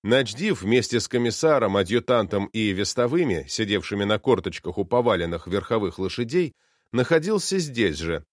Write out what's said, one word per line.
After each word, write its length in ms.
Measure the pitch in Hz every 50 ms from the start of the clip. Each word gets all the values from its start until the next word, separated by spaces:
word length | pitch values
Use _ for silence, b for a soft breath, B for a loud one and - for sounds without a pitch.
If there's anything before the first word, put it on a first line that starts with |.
Начдив 580 | - 101 117 135 135 107 104 123 185 220 165 90
вместе 400 | 92 101 117 127 110 - - 117
с 80 | - -
комиссаром, 680 | - 123 120 117 107 - - 160 151 135 117 98 98 101
адъютантом 680 | 95 85 110 120 113 - 123 117 104 85 107 101 101
и 220 | 95 - 113 110 104
вестовыми, 760 | 95 92 101 - - 123 120 120 143 175 175 131 92 80 71 -
сидевшими 560 | - - 110 98 104 98 85 - 104 101 101
на 140 | 104 107 104
корточках 580 | _ 135 120 98 90 95 82 - - - 87
у 80 | - 98
поваленных 640 | 87 120 123 120 117 104 87 85 85 85 82 -
верховых 520 | 85 90 101 95 - 117 113 101 87 - -
лошадей, 540 | 95 92 - - 120 117 139 185 175 131 - _ _ _ _ _ _ _
находился 680 | - 120 127 - 165 160 156 190 220 196 - - 190 190
здесь 380 | 165 147 127 117 110 90 76
же 300 | 71 80 82 82 80 - _